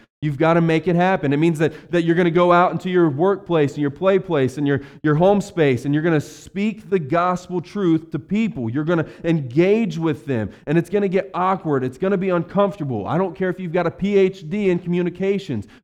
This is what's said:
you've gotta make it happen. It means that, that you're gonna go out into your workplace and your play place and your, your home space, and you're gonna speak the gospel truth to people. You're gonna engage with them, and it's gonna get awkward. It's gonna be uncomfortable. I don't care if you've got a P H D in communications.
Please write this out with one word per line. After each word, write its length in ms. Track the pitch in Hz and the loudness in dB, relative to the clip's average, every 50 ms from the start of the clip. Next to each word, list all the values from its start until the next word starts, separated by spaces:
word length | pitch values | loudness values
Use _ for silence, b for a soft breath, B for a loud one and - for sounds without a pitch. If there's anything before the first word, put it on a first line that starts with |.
| B B _ - | B B _ -8
you've 180 | 147 151 143 127 | -6 -6 -2 0
gotta 220 | 160 160 170 170 | 2 2 4 4
make 260 | 165 165 160 165 160 | 2 2 2 0 0
it 80 | 185 170 | 0 2
happen. 380 | 170 180 185 190 180 156 135 | 2 2 2 0 0 0 0
It 40 | 143 147 | 0 2
means 200 | 165 170 160 147 | 2 0 2 2
that, 300 | 160 147 151 - - - | 0 -2 -2 -6 -10 -2
that 120 | 170 175 | -2 0
you're 120 | 170 165 165 | 2 2 2
gonna 160 | 180 185 170 | 2 2 2
go 220 | 160 180 175 175 | 4 4 4 6
out 180 | 175 175 180 160 | 6 4 4 2
into 200 | 165 165 - 185 | 0 -4 -4 0
your 180 | 180 180 170 156 | 2 2 2 2
workplace 640 | 131 139 175 196 196 196 196 - 170 160 147 135 | 2 2 0 0 0 -2 -2 0 2 2 2 0
and 80 | 147 147 | 0 -2
your 100 | 143 143 | -4 -4
play 300 | 143 147 185 190 196 185 | -2 0 0 2 2 2
place 380 | - - 165 139 131 123 127 151 | 0 0 0 0 0 0 -2 -2
and 80 | 147 | -2
your, 140 | 139 143 131 B B B B | 0 0 -2 B B B B
your 140 | B 156 147 | B 0 2
home 240 | 151 180 196 208 196 | 4 4 4 4 2
space, 440 | 196 - - 170 151 139 127 113 - | 0 -4 0 2 2 2 2 0 0
and 80 | 143 | -2
you're 100 | 143 151 156 | -2 0 2
gonna 160 | 170 160 147 | 2 0 0
speak 680 | - - - - - - - 190 208 220 196 - - - | -2 -4 -16 -20 -20 -12 -6 -4 -4 -4 -4 -6 -6 -4
the 80 | 196 185 | -2 -2
gospel 600 | 151 123 165 170 175 180 180 180 - - 180 180 | -2 0 -2 0 0 0 -2 -4 -6 -6 -8 -8
truth 500 | - - - 208 190 170 160 160 160 - | -8 -6 -6 -2 0 2 2 0 -2 -6
to 80 | - 147 | -10 -10
people. 500 | - - 190 220 233 196 143 135 117 113 | -6 -4 -2 -2 -2 -2 -4 -4 -6 -4
You're 140 | 120 147 156 | -4 -4 -2
gonna 240 | 160 175 165 151 B B B B | 0 0 0 -2 B B B B
engage 720 | 165 165 160 135 120 120 156 175 196 208 226 233 185 156 165 | 0 0 0 -2 -2 2 2 4 4 4 2 0 -2 -4 -4
with 280 | 160 160 139 - - | -2 -2 -4 -4 -4
them, 240 | 139 131 110 104 90 B B B | -4 -4 -4 -4 -6 B B B
and 120 | 139 156 170 | 0 0 0
it's 120 | 165 - | 0 0
gonna 180 | 196 208 202 190 | -2 -2 0 0
get 200 | 180 185 - - - | 0 -2 -2 -2 -4
awkward. 480 | 170 180 185 196 - - 160 143 131 | -4 -2 -2 -2 -2 -2 -2 -2 -2
It's 160 | 127 127 127 - | -2 -4 -6 -4
gonna 180 | 185 190 202 | -2 -2 -2
be 120 | 180 196 185 | 0 0 0
uncomfortable. 800 | 180 175 165 - - 196 202 196 - - 156 135 120 104 92 95 | 0 -2 -2 -2 0 0 0 0 -2 -6 -6 -6 -4 -4 -4 -2
I 100 | 135 170 | -2 -2
don't 160 | 196 180 151 | -2 -4 -4
care 140 | - 190 180 | -4 -4 -4
if 100 | 175 185 | -4 -6
you've 140 | 185 165 | -8 -4
got 160 | 156 180 170 175 | -4 -2 -2 -2
a 20 | |
P 260 | - - 185 202 202 | -4 -4 -4 2 2
H 320 | 196 190 190 190 - 160 151 | 4 2 2 0 -6 -10 -8
D 220 | 190 214 202 185 | -6 -2 0 0
in 80 | 175 175 | 0 0
communications. 880 | - 175 175 180 175 170 170 - 196 196 202 190 196 - 127 104 - B B B | -2 -2 -2 -2 -2 -2 -4 -4 -2 -2 -2 -2 -4 -6 -8 -8 -8 B B B